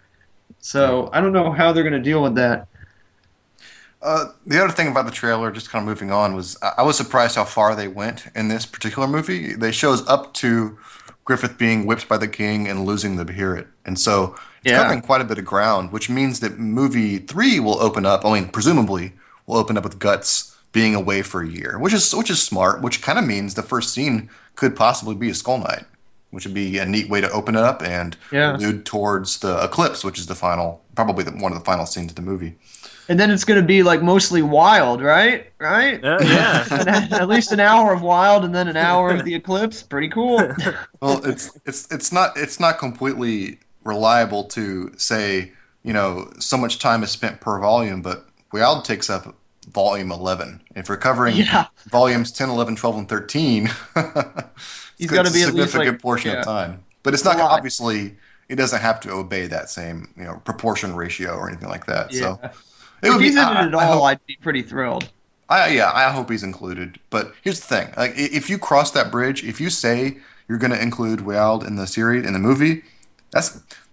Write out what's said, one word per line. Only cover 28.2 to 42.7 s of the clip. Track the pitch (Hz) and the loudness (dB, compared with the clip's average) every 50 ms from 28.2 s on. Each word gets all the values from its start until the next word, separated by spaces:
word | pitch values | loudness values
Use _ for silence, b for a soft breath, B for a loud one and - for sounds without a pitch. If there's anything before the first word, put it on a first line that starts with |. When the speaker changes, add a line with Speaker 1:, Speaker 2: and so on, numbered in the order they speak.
| B B | B B
Speaker 1:
Yeah. | 139 139 147 151 139 | -2 0 0 0 0
Speaker 2:
allude | 101 104 104 107 104 - | 0 -2 -2 -2 -4 -6
towards | - - 104 104 104 101 95 92 - - - | -8 -6 -2 -2 0 0 -2 -2 -4 -6 -4
the | - 95 90 85 87 | -2 -2 -2 0 -2
eclipse, | 95 - - 175 143 - - - | -2 0 0 0 0 0 -4 -8
which | 98 - - | -8 -8 -8
is | 85 | -10
the | 85 92 | -10 -8
final, | - - 90 87 85 87 85 82 - _ _ - | -4 -2 -2 -2 -2 -4 -6 -8 -12 _ _ -4
probably | - 113 107 98 90 90 | -2 -2 0 0 -2 -4
the, | 82 | -6
one | 80 - 98 92 | -6 -6 -6 -4
of | 85 85 | -6 -4
the | - | -4
final | - 92 87 82 | -2 -2 -2 -2
scenes | 85 - 90 85 85 | -4 -6 -8 -8 -10
of | 85 | -10
the | - 87 | -10 -8
movie. | 92 98 92 87 82 82 _ B B B B B B B B B B | -8 -8 -8 -8 -10 -14 _ B B B B B B B B B B
Speaker 1:
And | 175 175 | 2 4
then | 208 208 | 4 4
it's | 208 185 - | 4 2 2
gonna | - 214 202 180 | 4 4 6 6
be, | 160 190 196 185 | 6 6 6 8
like, | 175 170 160 | 6 6 4
mostly | 165 175 185 196 190 - 180 170 | 4 4 4 4 4 2 2 2
Wild, | 156 147 143 147 165 196 220 202 151 123 120 120 | 2 4 6 6 8 8 8 8 6 4 2 0
right? | 135 143 156 170 208 233 247 - - - _ - | 2 4 6 6 6 4 4 0 -4 -10 _ -8
Right? | 156 156 185 220 254 277 247 - | -4 0 2 2 2 2 0 0
Speaker 3:
Yeah, | - 139 160 185 | 0 0 2 4
yeah. | 185 143 - - - 226 175 - - 123 | 4 4 4 4 4 4 2 2 0 0
Speaker 1:
<laughs> | |
At, | 143 139 143 180 208 196 202 160 | -2 0 2 2 2 2 2 0
at | 208 208 180 180 | 0 0 0 2
least | 214 240 226 - | 2 2 2 2
an | 214 202 | 2 4
hour | 202 208 220 226 226 208 | 6 6 8 8 6 6
of | 185 175 175 | 4 2 2
Wild | 175 175 175 190 202 208 208 190 | 2 4 6 6 6 6 6 4
and | 175 175 | 2 0
then | 180 180 175 | -2 -2 0
an | 156 160 | 0 2
hour | 165 170 180 180 185 180 | 2 4 4 4 4 2
of | 180 175 170 | 2 0 0
the | 170 170 | -4 -4
eclipse. | 165 - 190 185 190 214 226 220 - - | -6 -4 -2 -2 0 -2 -2 -4 -8 -12
Pretty | - 143 139 151 160 | -8 -6 -4 -4 -2
cool. | 156 226 233 247 240 226 190 131 135 165 | -2 -2 0 2 4 2 2 2 0 -4
Speaker 3:
<laughs> | 165 185 - - - - _ - | -4 -4 -4 -6 -10 -16 _ -4
Speaker 2:
Well, | - 139 139 135 139 | -2 0 0 0 0
it's, | 139 127 - - - - - - | -4 -6 -6 -6 -12 -14 -14 -12
it's, | - 135 - - - | -10 -10 -10 -10 -8
it's | 160 147 - - 180 | -8 -6 -4 -2 0
not, | 180 185 - - 139 | 2 2 2 0 -4
it's | 147 139 - - | -6 -6 -4 0
not | 175 165 | 0 0